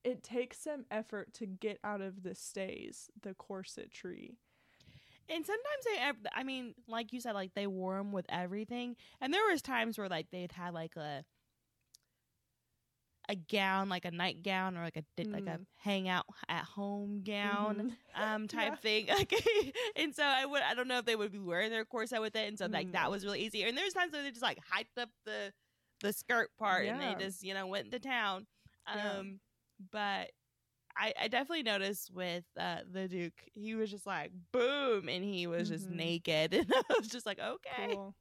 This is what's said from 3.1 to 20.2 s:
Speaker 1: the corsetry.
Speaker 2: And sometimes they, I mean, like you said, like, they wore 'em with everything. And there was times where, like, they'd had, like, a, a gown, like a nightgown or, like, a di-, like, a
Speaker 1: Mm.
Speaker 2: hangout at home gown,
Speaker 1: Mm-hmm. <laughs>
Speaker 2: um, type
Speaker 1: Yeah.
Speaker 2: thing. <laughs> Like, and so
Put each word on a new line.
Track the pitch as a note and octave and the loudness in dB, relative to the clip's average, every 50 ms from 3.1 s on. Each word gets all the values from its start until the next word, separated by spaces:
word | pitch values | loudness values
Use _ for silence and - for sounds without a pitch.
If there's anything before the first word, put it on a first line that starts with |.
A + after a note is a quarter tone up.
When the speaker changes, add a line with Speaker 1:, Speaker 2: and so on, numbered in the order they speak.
| _ G#3+ | _ -12
Speaker 1:
the | - G3+ F#3+ | -10 -10 -10
corsetry. | - - - G3 F#3 F#3+ - - - - - - - - F3+ F3 G1+ - - A#3+ _ _ _ _ _ _ _ _ _ - - - - - - - - _ - | -10 -10 -8 -8 -8 -8 -10 -10 -12 -12 -12 -14 -12 -10 -10 -10 -10 -12 -14 -16 _ _ _ _ _ _ _ _ _ -20 -20 -20 -20 -20 -20 -20 -20 _ -6
Speaker 2:
And | D#4+ E4+ D#4 | -6 -4 -2
sometimes | - G#4 A4+ B4+ C#5+ D5+ C#5 C5 | -2 -2 -2 0 -2 -4 0 0
they, | A#4+ G#4 - B3 C#4+ C#4+ A3+ G#3 - - | 0 0 2 2 0 0 -2 -6 -6 -4
I | - C4 | -4 -4
mean, | C4+ C4+ B3+ B3 A#3 - - - | -2 -4 -4 -6 -8 -12 -16 -12
like | - A3+ A#3 A#3 G#3+ B3 | -4 -4 -4 -4 -4 -6
you | B3 | -6
said, | A#3 A#3+ G#3 | -4 -2 -2
like, | G3+ F#3+ F#3+ _ | -2 -2 -2 _
they | G3+ G3+ | -2 -2
wore | G3+ F#3+ F#3 F#3 F#3 F#3+ | -2 -2 -2 0 0 0
'em | F#3+ G3 G3+ | 0 -2 0
with | G3+ F#3+ F3 - | -2 -2 -2 0
everything. | - E3+ F3+ F3+ F#3+ G#3 G#3+ - A#3+ B3 B3 A#3+ A#3+ _ - - - _ | -2 -2 -2 -2 -2 -4 -4 -4 -4 -4 -4 -6 -8 _ -16 -20 -8 _
And | C4+ C4 D#4+ | -2 2 4
there | G4 A4 G#4+ | 6 6 6
was | F4+ D4 | 4 4
times | - - C4 A#3 A3+ A3+ G#3+ | 2 0 2 2 2 2 0
where, | - G3+ F#3 | -2 -2 -2
like, | F3+ D#3+ E3 _ | -2 -2 -2 _
they'd | - F3+ F3+ F3 | -6 -6 -6 -6
had, | - F3+ F3 F3+ F3 | -6 -6 -6 -4 -4
like, | E3 E3 D#3+ - | -4 -6 -6 -6
a, | E3+ D3+ D3+ D3 C3+ D3+ _ _ _ _ _ _ _ _ _ _ _ _ _ _ - _ _ _ _ _ _ _ _ _ _ _ _ _ _ _ _ _ _ _ _ _ _ _ _ - - | -8 -6 -6 -6 -8 -10 _ _ _ _ _ _ _ _ _ _ _ _ _ _ -20 _ _ _ _ _ _ _ _ _ _ _ _ _ _ _ _ _ _ _ _ _ _ _ _ -6 -4
a | G#3 | -4
gown, | F#3 D#3+ - G#3+ G3+ G3 F#3+ F#3+ F#3+ G3 | -4 -2 0 2 4 4 4 4 4 4
like | G3 F#3 F3+ - | 2 0 0 -2
a | F3 | -2
nightgown | E3+ E3+ F3 F#3+ - D#3+ E3+ G3 F#3+ F#3 F#3 F#3+ F#3 | 0 0 0 0 0 0 0 0 2 2 2 0 0
or, | E3+ E3+ | -2 -4
like, | E3 - | -2 -4
a | D#3+ D3+ _ _ | -6 -8 _ _
di-, | - - G#3+ | -4 -4 -2
like, | G#3 G3+ G3 | -2 -2 -2
a | F#3+ E3 E3 | -2 -4 -6
Speaker 1:
Mm. | F#3+ _ _ | -8 _ _
Speaker 2:
hangout | - - G3+ G3+ F#3+ F#3 F#3 F3+ F3+ - - G3 - - - | -6 -2 0 0 2 2 2 2 2 0 -2 -10 -10 -4 -2
at | E3+ E3 D3 | -2 -2 -2
home | - - G3+ G3+ G3+ G3+ G3+ G3+ G3+ G#3 G3+ F#3+ | -4 -6 -4 -4 -2 -2 -4 -4 -2 -4 -4 -2
gown, | G#3 G#3 G3+ G#3 G#3 G3+ G3+ G#3 G#3+ G#3 G#3+ | -2 0 0 2 2 2 4 4 2 2 0
Speaker 1:
Mm-hmm. | G#3 B3 A#3 - _ | 0 -2 -4 -6 _
<laughs> | - - | -8 -2
Speaker 2:
um, | - G#3+ A3 G#3+ G#3+ G#3+ | 0 0 2 2 0 -2
type | G#3 - A3+ A3 A3+ - | -2 0 2 2 2 0
Speaker 1:
Yeah. | - | 0
Speaker 2:
thing. | - A3 G#3+ A3 G#3 | 2 4 4 4 4
<laughs> | - | 4
Like, | D#4 G4 G4 - F#4 A4+ - A#4 A4 G#4 - C4+ - A4+ B4 A4 G#4+ | 4 4 6 4 4 4 6 6 6 6 4 2 0 -2 -2 0 2
and | - - D4+ C4 | 0 0 0 2
so | - | 2